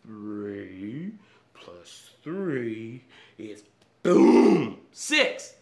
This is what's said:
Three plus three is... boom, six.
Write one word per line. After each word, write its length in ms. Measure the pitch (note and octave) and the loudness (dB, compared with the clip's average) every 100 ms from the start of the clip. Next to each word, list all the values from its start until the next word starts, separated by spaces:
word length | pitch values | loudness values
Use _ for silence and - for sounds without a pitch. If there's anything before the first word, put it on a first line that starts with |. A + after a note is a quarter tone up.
| A#2 | -20
Three 1080 | G#2+ G#2 G#2 G2+ G2+ G2 F#2 G2+ B2+ F3+ A3 _ _ _ | -16 -12 -10 -10 -12 -14 -14 -14 -12 -12 -16 _ _ _
plus 580 | _ - F2 E2+ - - _ | _ -20 -20 -20 -20 -20 _
three 840 | - F#3 F#3+ C3+ A#2 A2 A2+ B2+ _ _ _ _ | -12 -8 -4 -4 -6 -8 -12 -16 _ _ _ _
is... 260 | G#2+ G2+ _ _ _ _ | -16 -16 _ _ _ _
boom, 760 | - E2+ - - - - - - _ | 2 6 8 8 6 4 0 -8 _
six. 640 | - - D4+ A3+ - - _ | -16 -2 0 0 -2 -16 _